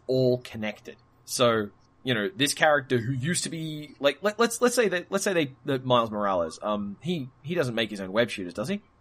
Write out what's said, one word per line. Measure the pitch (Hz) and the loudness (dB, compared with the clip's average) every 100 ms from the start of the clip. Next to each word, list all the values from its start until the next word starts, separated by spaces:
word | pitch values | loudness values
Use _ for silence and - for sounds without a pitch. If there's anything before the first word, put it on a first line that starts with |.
| - | -2
all | 131 127 123 | 2 4 2
connected. | - 113 107 - - - _ _ | -2 -8 -8 -8 -14 -20 _ _
So, | - - 120 113 104 - _ _ | -6 2 4 2 -2 -8 _ _
you | 131 | -2
know, | 113 101 | 0 -2
this | 107 143 | 0 -2
character | - 156 143 131 123 | 4 4 4 2 -2
who | 110 | 0
used | 135 151 175 | -4 -2 -2
to | 143 | -4
be, | 160 160 151 151 - | -6 -8 -10 -12 -2
like, | 143 - | 0 0
let, | 208 208 | -2 2
let's, | 226 - | 0 2
let's | 247 | 2
say | 247 208 | 4 2
that, | 175 - | 0 -2
let's | 196 | -2
say | 208 | 0
they, | 170 139 - 147 | 0 0 -4 -4
that | 131 | -2
Miles | 127 123 113 | 2 4 2
Morales, | 107 101 92 82 - | 0 0 2 0 -4
um, | 104 104 101 95 | -4 -2 -4 -8
he, | 160 170 131 - | -6 -6 -6 -12
he | 143 | -6
doesn't | 170 127 113 | -2 -2 -2
make | 110 | -2
his | 104 | -4
own | 95 | -2
web | 107 113 | 0 0
shooters, | - 87 | -2 -8
does | 85 131 | -6 -6
he? | 202 - _ | -6 -10 _